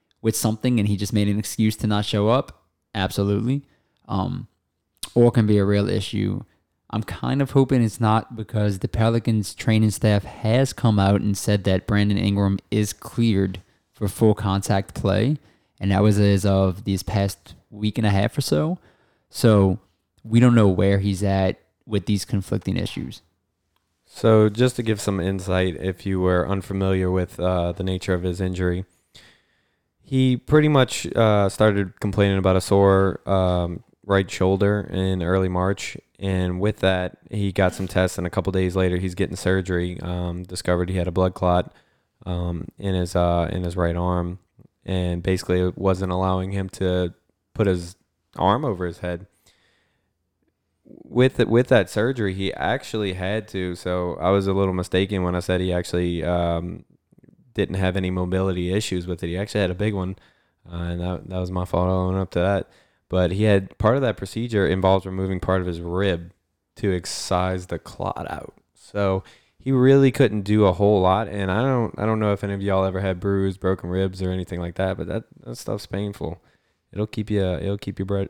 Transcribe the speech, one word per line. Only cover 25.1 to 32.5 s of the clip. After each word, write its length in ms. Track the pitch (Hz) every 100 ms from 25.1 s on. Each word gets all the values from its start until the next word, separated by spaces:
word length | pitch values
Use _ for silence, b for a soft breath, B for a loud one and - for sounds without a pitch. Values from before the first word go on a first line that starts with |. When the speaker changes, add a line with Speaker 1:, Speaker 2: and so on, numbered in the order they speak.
| 95
Speaker 2:
insight, 560 | 90 95 92 92 92 78
if 280 | 92 90 98
you 140 | 92
were 280 | 92 90 85
unfamiliar 640 | 98 - 95 95 95 92
with, 300 | 92 90 -
uh, 320 | 90 90 87
the 120 | 87
nature 300 | 92 92 -
of 80 | 90
his 180 | 90 87
injury, 460 | 92 90 90 90 - _ _ b b b b b b b b _
he 380 | - 131 131 127
pretty 300 | - 151 151
much, 400 | 143 127 - - -
uh, 340 | 110 104 98
started 500 | - 107 101 95 -
complaining 380 | 101 95 101 98
about 180 | 95